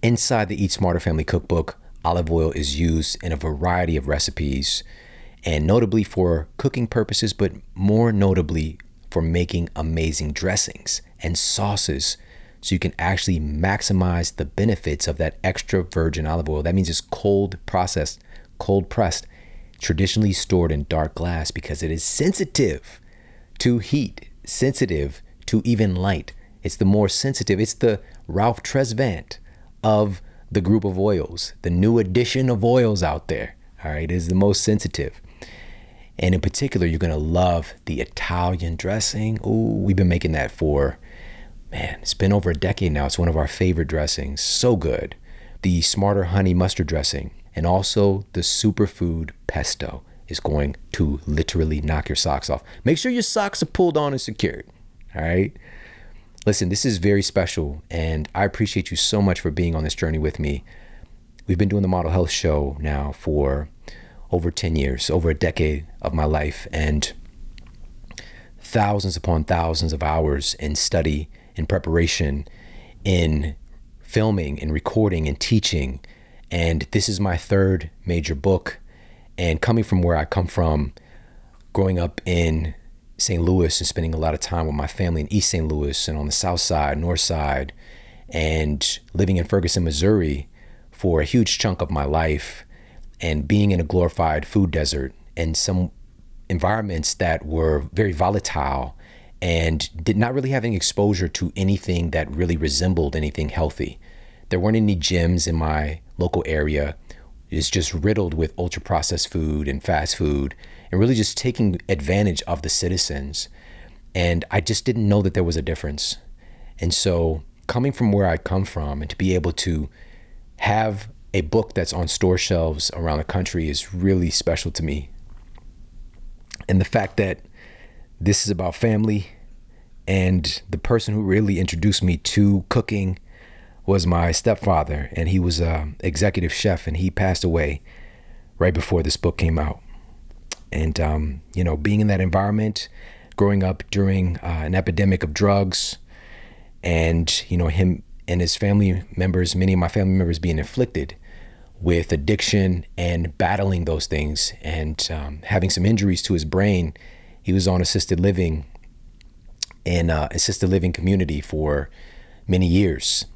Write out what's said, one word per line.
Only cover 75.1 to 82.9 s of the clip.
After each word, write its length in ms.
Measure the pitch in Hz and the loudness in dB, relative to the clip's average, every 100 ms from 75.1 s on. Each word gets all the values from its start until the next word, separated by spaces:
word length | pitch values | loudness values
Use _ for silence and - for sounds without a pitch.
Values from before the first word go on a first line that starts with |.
| 87 76 | 2 -2
in 80 | 69 | -2
teaching. 640 | - 113 - 85 65 65 - - - - - | 0 2 2 -2 -2 -6 -12 -20 -20 -20 -6
And 380 | 87 85 82 - | -2 0 0 0
this 160 | 110 98 | 0 0
is 120 | 92 | 0
my 180 | 98 87 | 0 -2
third 540 | - 101 95 95 80 - - | 0 2 4 2 -2 -10 -2
major 300 | 87 76 71 | -2 -2 -2
book. 440 | 98 92 - - - - - - - - | 2 0 0 -14 -18 -20 -20 -20 -18 -4
And 240 | 87 80 | -2 0
coming 220 | - 113 | 2 2
from 180 | 104 92 | 2 2
where 160 | 87 80 | 4 2
I 80 | 76 | 0
come 220 | - 90 | -2 -2
from, 460 | - 82 76 69 - - - - - - - - | 0 2 2 -2 -6 -20 -20 -20 -20 -20 -20 -8
growing 260 | - 95 92 | 0 2 2
up 220 | 85 - - | -2 -4 -2
in 500 | 87 85 80 80 - - | 2 2 0 -2 -8 -18